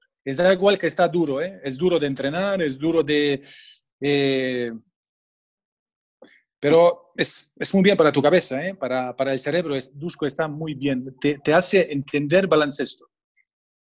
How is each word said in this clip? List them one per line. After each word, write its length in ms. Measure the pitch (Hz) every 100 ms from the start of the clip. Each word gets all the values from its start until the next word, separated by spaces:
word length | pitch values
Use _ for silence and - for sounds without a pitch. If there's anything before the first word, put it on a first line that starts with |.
| _ _
Es 140 | 135 139
da 160 | 185
igual 240 | 185 202 190
que 100 | 165
está 200 | - 170
duro, 340 | 175 151 135
¿eh? 180 | 185 196
Es 140 | 139 127
duro 220 | 180 165
de 80 | 143
entrenar, 540 | 135 139 170 202 190
es 160 | 151 131
duro 260 | 160 165
de, 380 | 143 147 147 139 - - - - _ -
eh, 720 | 143 143 139 131 127 127 120 113 _ _ _ _ _ _ _ _ _ _ _ _ _ _ - _ _ -
pero 520 | 143 165 175 - _ -
es, 380 | - - - -
es 160 | -
muy 100 | 196
bien 140 | 190 190
para 140 | 151
tu 100 | 143
cabeza, 440 | 147 175 - 135 180
¿eh? 100 | 190
Para, 400 | 127 127 127 120
para 180 | 135
el 60 | 135
cerebro, 360 | 147 170 160 135
es, 220 | - 143
Dusko 280 | 165 - 143
está 220 | 147 156
muy 280 | 151 160 131
bien. 400 | 139 127 131 -
Te, 200 | 147 143
te 140 | 147
hace 380 | 170 180 190 160
entender 560 | 143 - 147 147 185 185
baloncesto. 640 | 156 147 135 123 - _ _ _ _ _ _ _ _ _